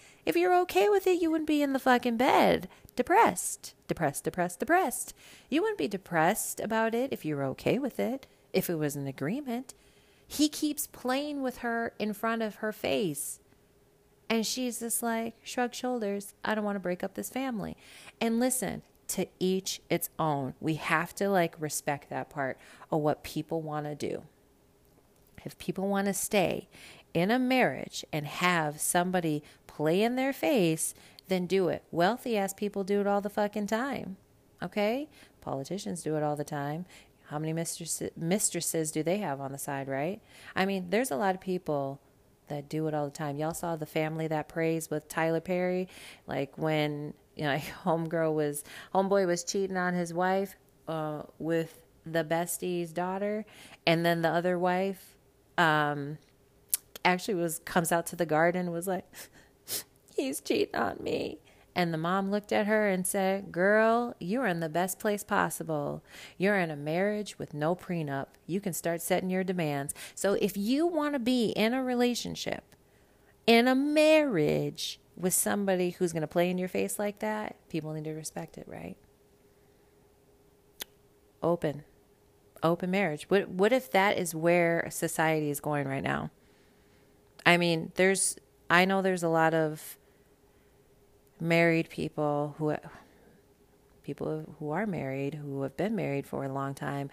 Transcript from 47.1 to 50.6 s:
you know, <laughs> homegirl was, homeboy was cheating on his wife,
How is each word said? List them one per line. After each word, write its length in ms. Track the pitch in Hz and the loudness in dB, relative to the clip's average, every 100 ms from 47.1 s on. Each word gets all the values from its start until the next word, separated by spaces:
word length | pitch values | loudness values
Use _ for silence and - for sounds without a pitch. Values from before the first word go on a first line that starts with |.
| - _ - | -12 _ -6
you 80 | |
know, 160 | 151 143 - | -2 -2 -4
<laughs> 140 | - 185 | -6 -2
homegirl 480 | 165 165 165 160 | 0 0 0 2
was, 300 | 156 147 143 - - - | 2 0 -2 -10 -18 -2
homeboy 340 | 185 196 202 180 | 0 4 4 4
was 160 | 175 | 2
cheating 340 | - 202 190 185 | 0 -2 -2 0
on 160 | 180 | 0
his 200 | 180 170 | 0 -2
wife, 420 | 170 185 190 196 - | 0 2 2 -2 -8